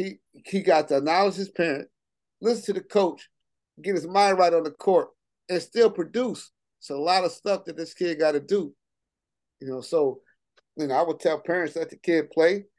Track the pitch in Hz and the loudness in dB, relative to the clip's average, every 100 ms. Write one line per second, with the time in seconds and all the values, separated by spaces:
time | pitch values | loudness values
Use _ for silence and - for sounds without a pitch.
0 | 190 - _ - - 196 175 156 151 139 | -10 -10 _ -20 -8 -4 2 2 4 0
1 | 147 175 202 190 196 - 170 139 - _ | 0 2 0 -2 -8 -4 -4 -4 -8 _
2 | _ _ _ - 220 220 - 185 - 208 | _ _ _ -6 -2 -2 -4 -6 -2 0
3 | 180 135 - _ _ _ _ _ 180 180 | 0 -2 -16 _ _ _ _ _ -6 -4
4 | 165 190 202 185 175 170 156 - - 175 | -2 2 4 6 4 4 -2 -4 2 2
5 | - _ _ _ - 180 - 226 226 190 | 2 _ _ _ -6 -6 -4 2 2 2
6 | 160 226 254 160 - _ _ _ - 139 | -6 -4 -4 -6 -14 _ _ _ -12 -6
7 | 160 185 175 - 208 190 170 156 160 - | 0 0 0 -4 -4 -4 -4 -12 -12 -6
8 | 175 156 156 147 143 202 147 - _ _ | -4 0 0 0 0 -2 -2 -12 _ _
9 | _ _ _ _ _ - 135 131 - 165 | _ _ _ _ _ -18 -12 -12 -4 0
10 | 139 131 _ _ _ _ _ - 147 131 | 0 -2 _ _ _ _ _ -8 -4 0
11 | 170 151 170 151 - 180 156 165 156 - | 0 0 -2 -2 -2 -4 -4 -6 -10 -8
12 | - 165 151 160 165 202 202 | 0 0 0 2 4 2 -6